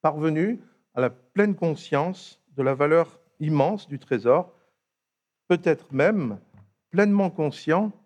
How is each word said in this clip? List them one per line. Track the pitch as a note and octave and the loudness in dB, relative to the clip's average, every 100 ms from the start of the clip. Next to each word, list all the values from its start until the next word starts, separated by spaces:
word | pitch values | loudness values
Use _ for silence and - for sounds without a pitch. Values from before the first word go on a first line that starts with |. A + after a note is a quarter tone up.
parvenu | D#3 D3+ D#3+ D#3 F#3+ A#3+ - _ _ | -2 -2 -2 -2 -2 -4 -12 _ _
à | - | -4
la | B2 | -4
pleine | B2 _ - G#3 F#3+ | -4 _ -2 -2 0
conscience | E3+ D3+ - D3 E3 F#3 - _ _ C#3 | -4 -4 -4 -2 -2 -6 -16 _ _ -4
de | |
la | C3+ C3+ | -2 0
valeur | C#3+ D#3+ D#3+ _ _ _ | 2 2 0 _ _ _
immense | D#3 D3+ C#3+ G#3 - | -2 0 0 0 -8
du | C#3 | -16
trésor, | - B2 A2+ C#3+ F3+ _ _ _ _ _ _ _ _ _ _ | -4 -2 2 2 0 _ _ _ _ _ _ _ _ _ _
peut-être | F3 F3 D3+ - | 0 2 -2 -2
même | C3+ D#3+ G#3+ C3 G2 _ - - _ _ | 0 2 2 -4 -6 _ -20 -20 _ _
pleinement | F3 G#3 G3+ F#3+ | 0 2 2 0
conscient | - D3+ C#3 - E3 G#3+ - | -2 -6 -6 -2 0 0 -8